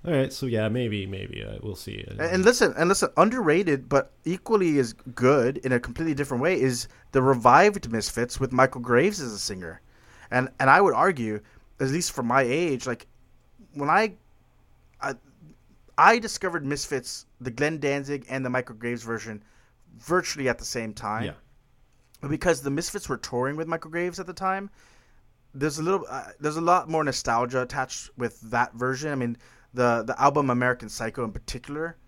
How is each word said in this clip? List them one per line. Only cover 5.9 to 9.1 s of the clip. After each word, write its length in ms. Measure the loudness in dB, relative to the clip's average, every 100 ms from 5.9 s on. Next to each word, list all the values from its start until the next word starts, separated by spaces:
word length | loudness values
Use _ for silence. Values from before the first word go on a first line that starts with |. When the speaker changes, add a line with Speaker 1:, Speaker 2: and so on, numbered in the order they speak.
| -6 -4
Speaker 2:
different 300 | -2 -2 0
way 160 | 0 2
is 300 | 2 0 -8 -16 -2
the 80 | 2
revived 680 | 4 6 8 10 8 4 -4
Misfits 480 | -4 -4 -4 -4 -4
with 120 | -2
Michael 300 | 4 4 2
Graves 400 | 2 4 2